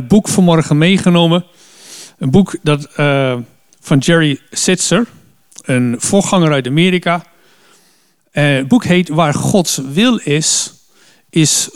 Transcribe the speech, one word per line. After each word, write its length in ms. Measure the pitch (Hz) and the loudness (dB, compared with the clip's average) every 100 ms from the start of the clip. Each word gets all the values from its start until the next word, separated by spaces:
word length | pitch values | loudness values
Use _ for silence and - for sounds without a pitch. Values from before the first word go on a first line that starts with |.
| 127 | 2
boek 200 | 208 - | 0 2
vanmorgen 500 | - 175 160 151 151 | 0 2 2 2 2
meegenomen. 680 | 170 190 180 170 165 175 - _ - - - - - - | 2 2 2 2 2 0 -4 _ -20 -20 -20 -20 -20 -8
Een 140 | 135 | 0
boek 240 | 165 185 - | 2 2 -2
dat, 240 | 151 147 147 | -2 -2 -4
eh, 520 | - 143 139 131 123 117 _ _ _ | -4 -2 0 -2 -4 -10 _ _ _
van 180 | - 143 | -2 0
Jerry 440 | 165 165 151 135 _ | 2 2 0 -4 _
Sitzer, 560 | - - 185 - 180 240 - _ _ _ - | -6 -2 -2 0 -2 -2 -8 _ _ _ -14
een 320 | - 127 123 120 | -4 -2 -2 -4
voorganger 540 | - 196 - 190 156 | -2 0 2 0 2
uit 160 | 143 123 | 0 -2
Amerika. 580 | 151 185 180 175 170 - _ _ _ _ _ _ _ _ _ _ | 0 0 0 -2 -4 -6 _ _ _ _ _ _ _ _ _ _
Eh, 240 | 147 147 135 | -2 0 0
het 120 | 135 | 2
boek 160 | 233 | 0
heet 260 | 170 180 175 | 2 0 0
Waar 240 | 160 156 | 0 0
Gods 440 | 143 - 202 170 - | 0 0 0 0 -6
wil 400 | 135 151 247 226 | -6 -2 0 0
is, 560 | 147 151 - - - - _ _ _ _ _ | -2 -2 -2 -4 -6 -14 _ _ _ _ _
is 400 | 160 151 - - | 0 0 0 -6